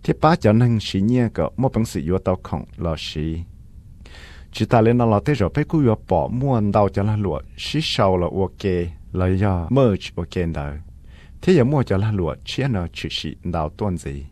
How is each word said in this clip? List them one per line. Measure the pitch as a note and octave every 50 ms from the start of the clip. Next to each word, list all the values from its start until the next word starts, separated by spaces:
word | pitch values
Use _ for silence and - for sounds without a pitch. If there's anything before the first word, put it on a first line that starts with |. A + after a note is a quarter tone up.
| -
Thế | - - -
ba | - D#3 E3+
cho | - - G#2+ G#2
nên | A2+ B2 A#2+ A#2 G#2+
xí | - - - G2
nhẹ | F#2+ A2 B2 B2+ A#2+ A2 -
cái, | - D#2+ - -
mua | - B2+ C3
bằng | - A2 A2+
sự | A2+ - F#2+
dựa | C#2 D#2 F2+
tàu | - - G2 F#2 F2+ -
khổng | - - D2+ - - -
là | - F2 E2 D#2+
xí. | D2+ - - - D#2 D2+ D#2+ E2 E2 F2 - - - - - - - - - - - - - - - - - - - - -
Chỉ | - - A2
ta | - - A#2
lên | A2 A2+ A#2+
nó | B2 A#2+
là | A2+ G#2+ G#2 -
thế | - D3+
rồi, | A#2 G2+ E2 -
phải | - D3+ -
cứ | - D#3+ C#3+
dựa | A#2 G#2+ - -
bỏ | - F#2 E2 D2 C2
mua | G#2 B2 C3+ C#3 C3 A2+ G#2 G2+ G2
đào | G#2+ G#2 G2
cho | - G2+ G2+
là | G#2+ G#2+
lụa, | G#2 G#2 F#2 D2+ C2+ - - -
xí | - - - - - D#3
sau | - - - G#2+ F#2+ F#2
là | F2+ F2
ok, | D#2+ - F#2+ F#2+ F2+ - - - G2 F2+ F2 F2 E2+ E2 - - - -
là | F#2 F2+
do | F#2 F#2+ F#2 G#2 G2+ F#2+ F2 E2+ D#2
merge | A#2+ C#3 C3+ A#2 G2 F2 - - -
ok | - F2 - - F#2 F2 E2 D#2+
đó. | D2+ C#2+ C#2+ C#2+ D2 - - - - - - - - - - - -
Thế | - F3+ F#3+
giờ | D#3 A#2
mua | B2+ D3+ C#3+ A#2
cho | - G2
là | F#2+ G2+ A2
lụa, | G#2+ G2 F2 D2+ C2+ C2+ -
chia | - - - B2+
nó | C#3 A#2+ F#2+ F2 E2 -
chỉ | - - D#2
xí | - - - E2 - - -
đào | F2+ E2+ E2 D#2 D#2
tuần | - - A2 G#2 F2+
gì. | E2 - C#2+ C#2 C#2 C2+ C2+